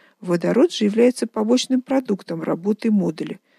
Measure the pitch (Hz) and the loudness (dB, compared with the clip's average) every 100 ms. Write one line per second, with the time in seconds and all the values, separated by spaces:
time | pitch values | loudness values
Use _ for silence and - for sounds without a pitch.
0 | _ _ 175 175 175 202 330 - 208 226 | _ _ -2 0 2 2 2 2 0 4
1 | 247 - 226 220 214 247 - 254 - 269 | 2 2 -6 -4 0 0 2 -2 0 -2
2 | 254 190 - 165 160 165 196 214 233 208 | 0 -6 -4 -8 -4 -4 -2 -2 2 2
3 | 170 160 135 - _ | 0 -4 -8 -10 _